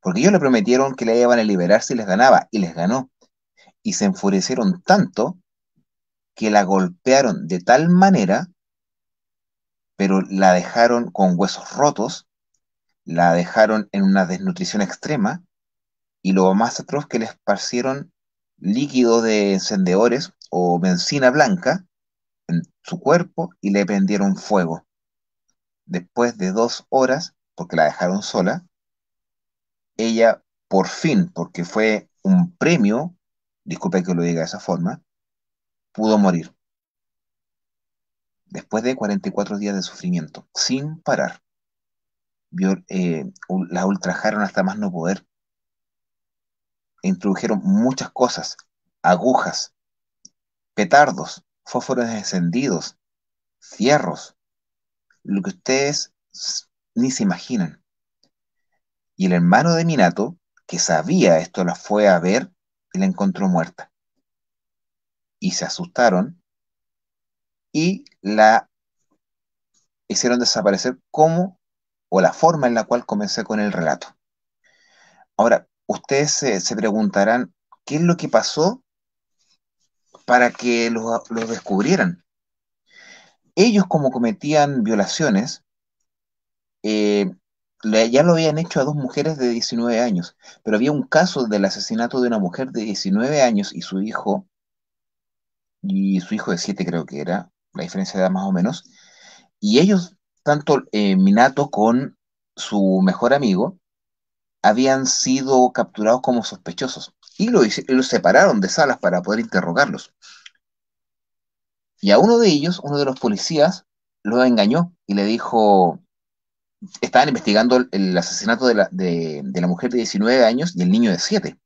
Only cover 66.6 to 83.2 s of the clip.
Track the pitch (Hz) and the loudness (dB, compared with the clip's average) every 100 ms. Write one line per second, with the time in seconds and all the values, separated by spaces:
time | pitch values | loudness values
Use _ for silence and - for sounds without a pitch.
66.6 | _ _ _ _ _ _ _ _ _ _ | _ _ _ _ _ _ _ _ _ _
67.6 | _ 151 165 196 - _ 98 107 107 113 | _ -2 -2 -2 -10 _ -4 4 6 6
68.6 | - _ _ _ _ _ _ _ _ _ | 0 _ _ _ _ _ _ _ _ _
69.6 | _ _ _ _ _ 101 123 123 117 117 | _ _ _ _ _ -2 0 0 0 0
70.6 | 101 98 127 127 _ - 156 165 185 _ | 0 0 -2 -6 _ 2 2 2 -4 _
71.6 | _ _ _ _ _ 95 87 - 160 160 | _ _ _ _ _ 2 2 4 2 2
72.6 | 131 117 104 123 - 104 101 - 104 107 | 0 -2 -2 -4 -2 -6 -4 -6 -6 -4
73.6 | 104 92 82 69 - _ _ _ _ _ | -4 -2 -4 -4 -10 _ _ _ _ _
74.6 | _ _ _ _ _ _ _ - 113 110 | _ _ _ _ _ _ _ 0 2 2
75.6 | _ _ - 107 - 139 147 - 139 98 | _ _ -8 -8 -2 0 0 -2 -2 -2
76.6 | - 110 107 104 107 98 101 120 123 _ | -4 -4 -2 0 0 2 2 2 -2 _
77.6 | _ _ - 147 170 170 151 - - - | _ _ -8 0 0 0 0 0 0 -2
78.6 | 170 254 _ _ _ _ _ _ _ _ | -2 -2 _ _ _ _ _ _ _ _
79.6 | _ _ _ _ _ - - 123 123 - | _ _ _ _ _ -20 0 4 4 0
80.6 | 120 117 117 113 113 117 - 113 113 110 | -2 0 0 -2 -4 -6 -4 -8 -6 -8
81.6 | - 95 120 180 95 - _ _ _ _ | -4 -2 2 2 0 -4 _ _ _ _
82.6 | _ _ _ _ - - | _ _ _ _ -20 -20